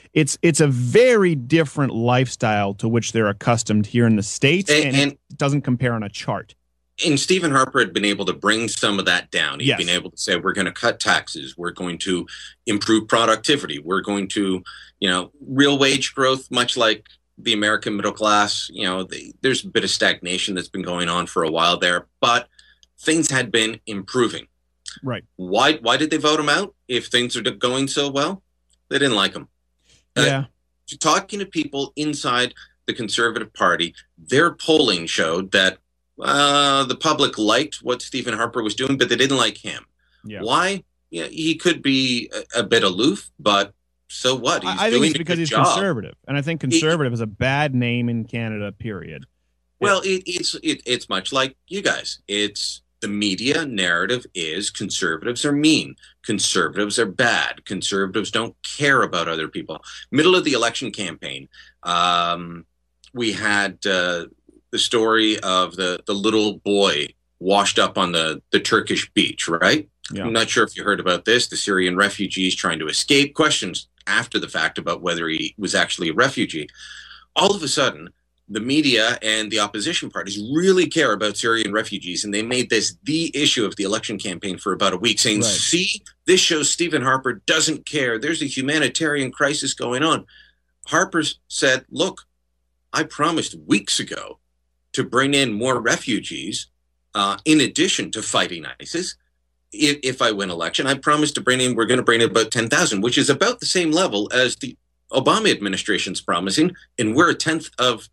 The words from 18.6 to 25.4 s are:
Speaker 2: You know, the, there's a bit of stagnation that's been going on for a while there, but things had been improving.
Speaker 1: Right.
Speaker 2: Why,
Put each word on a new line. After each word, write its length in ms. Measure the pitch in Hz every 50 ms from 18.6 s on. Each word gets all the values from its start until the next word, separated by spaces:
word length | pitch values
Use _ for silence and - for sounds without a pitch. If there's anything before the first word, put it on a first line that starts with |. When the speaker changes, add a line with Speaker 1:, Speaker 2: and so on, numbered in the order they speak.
| - -
Speaker 2:
You 120 | - 92 107
know, 180 | 92 92 95
the, 320 | 92 90 - - - - - _
there's 200 | - 135 127 -
a 60 | - 95
bit 160 | - 113 104
of 60 | 95
stagnation 640 | - - 107 95 85 - - 87 92 90 - - 95
that's 160 | 90 90 -
been 100 | - 95
going 300 | 85 87 87 87 87 85
on 160 | 85 87 85
for 160 | 80 - 92 82
a 60 | 78
while 240 | 80 82 82 87 87
there, 300 | 80 90 90 87 87 - _ _ _
but 260 | - 120 120 123 - - _ - - _ _ _ _ _ _ -
things 320 | - 156 156 165 151 -
had 220 | 135 131 123 107
been 260 | - 113 110 110 113 - _
improving. 600 | - 107 98 95 - - 127 120 107 85 71 55 _ _ _ _ _ _ _ - - - -
Speaker 1:
Right. 200 | - 131 120 95 - _ _
Speaker 2:
Why, 380 | -